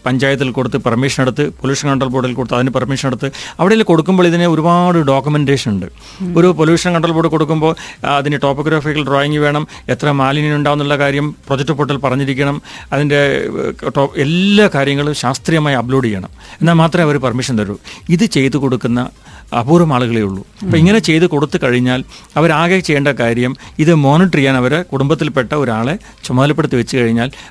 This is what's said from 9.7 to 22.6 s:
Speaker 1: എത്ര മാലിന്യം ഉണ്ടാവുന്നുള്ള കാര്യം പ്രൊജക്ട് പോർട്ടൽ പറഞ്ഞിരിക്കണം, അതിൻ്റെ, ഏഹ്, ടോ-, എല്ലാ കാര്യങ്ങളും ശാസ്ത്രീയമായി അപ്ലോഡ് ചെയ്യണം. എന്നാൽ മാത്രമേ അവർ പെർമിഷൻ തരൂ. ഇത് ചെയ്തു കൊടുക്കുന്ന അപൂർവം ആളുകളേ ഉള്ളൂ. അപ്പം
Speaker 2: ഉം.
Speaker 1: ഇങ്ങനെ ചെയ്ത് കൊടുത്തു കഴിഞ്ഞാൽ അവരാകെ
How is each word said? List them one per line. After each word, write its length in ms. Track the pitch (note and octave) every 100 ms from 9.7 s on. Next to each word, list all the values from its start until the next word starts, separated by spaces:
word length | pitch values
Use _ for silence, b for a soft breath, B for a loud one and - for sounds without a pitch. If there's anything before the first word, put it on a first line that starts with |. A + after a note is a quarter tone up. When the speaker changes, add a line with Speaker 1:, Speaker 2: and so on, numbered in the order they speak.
| B -
Speaker 1:
എത്ര 220 | B2+ D3
മാലിന്യം 440 | C#3 C3 D3 D3+ D3
ഉണ്ടാവുന്നുള്ള 420 | D3 D3 C#3+ C#3+
കാര്യം 340 | C#3+ C#3 D3
പ്രൊജക്ട് 400 | - - C3+ C3
പോർട്ടൽ 260 | C#3+ C#3 C#3+
പറഞ്ഞിരിക്കണം, 640 | C3+ C3 C#3 C3+ C#3+ D3 B B B
അതിൻ്റെ, 520 | C#3+ D3 C#3+ C#3+ C3+ -
ഏഹ്, 460 | - - - D3 C#3
ടോ-, 160 | C#3 -
എല്ലാ 520 | C3+ F3 G3 G3+ G3+ C#3+
കാര്യങ്ങളും 400 | C#3 C#3 D3 C#3+
ശാസ്ത്രീയമായി 600 | B2+ C3 - E3 D3+ C3
അപ്ലോഡ് 300 | A#2+ C3 A#2
ചെയ്യണം. 240 | G2 - B B B
എന്നാൽ 120 | D#3+
മാത്രമേ 300 | E3 D#3+ F3+
അവർ 140 | D#3 D3
പെർമിഷൻ 420 | B2+ B2 C3 A2+
തരൂ. 180 | G2+ G2 B B -
ഇത് 160 | E3+ A3
ചെയ്തു 320 | D3+ C3+ C#3+
കൊടുക്കുന്ന 520 | C3 B2 A2+ A#2+ - - B B B A#2
അപൂർവം 340 | A#2 F3 E3
ആളുകളേ 280 | B2 B2 A#2
ഉള്ളൂ. 240 | G2 F#2+ - -
അപ്പം 100 | G3
Speaker 2:
ഉം. 60 | E3
Speaker 1:
ഇങ്ങനെ 240 | E3+ A3
ചെയ്ത് 260 | D#3+ D#3+ F3
കൊടുത്തു 320 | D3 C#3+ F3
കഴിഞ്ഞാൽ 400 | C3 B2 B2+ B2+ C3 B B D3+
അവരാകെ 420 | E3 D3+